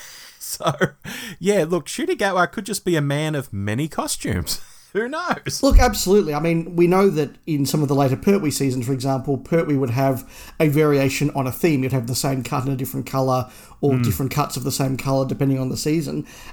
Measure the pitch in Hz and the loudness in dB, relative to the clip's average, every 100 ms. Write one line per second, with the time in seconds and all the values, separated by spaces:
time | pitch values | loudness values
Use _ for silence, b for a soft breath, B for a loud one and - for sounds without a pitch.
0 | B B B B - - 170 - - - | B B B B -12 -6 -4 -4 -6 -10
1 | B B 220 175 180 202 160 175 - - | B B -14 -6 0 2 2 -2 -4 -6
2 | 330 294 202 180 175 - 196 202 - 165 | -4 -2 0 2 0 -2 -6 -6 0 0
3 | 143 143 156 143 123 101 101 113 156 - | 2 0 -2 -4 -4 -4 -2 -2 -4 -4
4 | 294 - - - 147 - - - - 196 | -6 -4 -4 -4 -4 -6 -10 -20 -8 -4
5 | 233 311 349 - - - 277 - 247 208 | -4 -4 -4 -4 -6 0 6 6 6 2
6 | 180 208 156 147 165 165 170 170 175 185 | 2 4 4 0 0 0 0 2 4 6
7 | 202 151 143 - - 147 135 156 139 139 | 4 2 -2 -6 -4 -2 0 0 2 2
8 | 139 127 - 196 156 - 139 127 120 135 | 2 2 2 2 2 0 -2 -2 -2 -2
9 | 135 135 123 135 - 165 160 139 131 117 | -2 -2 -2 -4 0 0 2 0 0 2
10 | 135 127 - - - - 156 143 151 143 | 0 0 -6 -18 -10 0 2 4 4 4
11 | 135 - 147 147 127 120 180 143 131 135 | 2 2 -2 0 -4 0 2 2 2 0
12 | 117 123 143 135 120 143 127 131 131 135 | -2 -2 -2 -2 -4 -4 -2 -4 -4 -6
13 | 120 135 131 127 123 B B B 143 127 | -4 0 2 0 -2 B B B 2 2
14 | 117 - 135 151 143 - 135 - 135 131 | 2 0 -2 -2 -2 -4 -4 -2 -2 -2
15 | 143 135 131 202 139 135 131 - 156 160 | 0 0 0 0 0 0 -2 -4 -2 -2
16 | 143 147 - B B | -2 -6 -8 B B